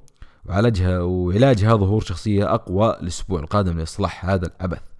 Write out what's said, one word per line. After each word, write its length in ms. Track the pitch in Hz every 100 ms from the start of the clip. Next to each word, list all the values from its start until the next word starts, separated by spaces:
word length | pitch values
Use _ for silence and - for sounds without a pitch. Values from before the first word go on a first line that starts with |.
| - _ - _ -
وعالجها، 540 | 92 117 104 92 90
وعلاجها 760 | 87 92 90 98 135 117 104 113
ظهور 260 | 95 110
شخصية 520 | - 85 107 101 101
أقوى 460 | 117 - 92 113 -
الأسبوع 380 | 85 - - 90
القادم 380 | 76 104 95 82
لإصلاح 480 | 80 - 95 - 87
هذا 220 | 98 85
العبث. 340 | - 92 80 -